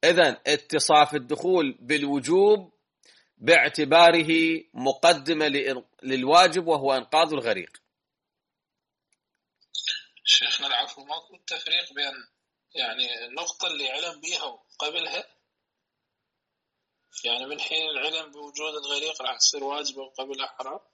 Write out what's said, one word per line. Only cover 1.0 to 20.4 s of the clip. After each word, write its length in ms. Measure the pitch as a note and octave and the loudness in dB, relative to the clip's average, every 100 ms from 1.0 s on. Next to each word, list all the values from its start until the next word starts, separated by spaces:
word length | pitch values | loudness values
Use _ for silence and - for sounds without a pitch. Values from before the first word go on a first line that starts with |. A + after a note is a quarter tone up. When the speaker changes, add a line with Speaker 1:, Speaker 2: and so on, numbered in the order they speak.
| D3 D3+ | 6 2
Speaker 1:
الدخول 640 | B2 D3 F3+ F#3 C#3+ A#2+ | -6 -4 0 2 0 -6
بالوجوب 920 | A#2+ D3+ C#3+ C#3+ B2+ F3+ G3+ G#3 F#3 _ _ _ _ _ _ _ | -4 -2 0 -4 2 4 6 4 0 _ _ _ _ _ _ _
باعتباره 1300 | A2 E3 D3 - D3 D#3+ E3+ E3+ D#3 E3 E3 D#3+ - | 4 6 4 0 4 8 10 8 2 2 2 -2 -8
مقدمة 760 | - C3 - E3 E3 C3+ D#3+ D3+ | -6 -4 2 4 2 0 -2 0
لإن-، 360 | C#3+ C3+ C3 - _ | 0 -4 -6 -10 _
للواجب 640 | C3 C3 B2+ E3 F#3 E3+ E3 | -6 -4 4 6 6 2 0
وهو 260 | D3+ C3+ | 0 0
إنقاذ 400 | C3 A#2 D#3 D#3+ | -2 0 0 2
الغريق. 480 | D3+ A#2 G2+ E2+ - _ _ _ _ _ _ _ _ _ _ _ _ _ _ _ _ _ _ _ - - - - _ | 0 -2 -4 -6 -18 _ _ _ _ _ _ _ _ _ _ _ _ _ _ _ _ _ _ _ -10 -8 -8 -12 _
Speaker 2:
شيخنا 440 | - - - - - | 2 2 2 -4 -4
العفو، 380 | A#2+ - C#3+ C#3+ | -4 -6 -10 -12
ماكو 320 | D#3+ _ - - | -14 _ -20 -12
تفريق 460 | E3+ - - - | -10 -4 -4 -6
بين، 200 | C#3 C#3+ C3 - _ _ _ _ - | -8 -8 -8 -20 _ _ _ _ -8
يعني، 500 | - - B2 A#2 A#2+ | -6 -6 -8 -8 -12
النقطة 420 | C3+ F3 - F3 | -10 -10 -8 -8
اللي 220 | D3+ C3+ | -6 -8
علم 320 | C#3 E3+ D#3 | -8 -10 -10
بيها 220 | E3 E3 | -8 -8
وقبلها؟ 800 | D3 E3 _ _ D3+ E3 D#3+ F3 - _ _ _ _ _ _ _ _ _ _ _ _ _ _ _ _ _ _ - - | -8 -14 _ _ -8 -8 -8 -10 -14 _ _ _ _ _ _ _ _ _ _ _ _ _ _ _ _ _ _ -12 -6
يعني 200 | B2 C3 | -6 -8
من 140 | D3 | -10
حين 300 | - D#3+ D#3+ | -8 -6 -6
العلم 420 | C#3+ D3 D#3+ D#3 | -6 -6 -8 -12
بوجود 420 | C#3+ D3 C#3+ D3+ | -18 -18 -12 -10
الغريق 480 | D3+ C#3+ C#3+ D#3 D3+ | -10 -8 -8 -8 -8
راح 160 | B2+ B2+ | -10 -2
تصير 260 | - D3 | -2 -2
واجبة 380 | C#3 D3 C#3 C3+ | -8 -8 -8 -12
وقبلها 460 | C3+ - C3+ C3+ | -18 -14 -12 -10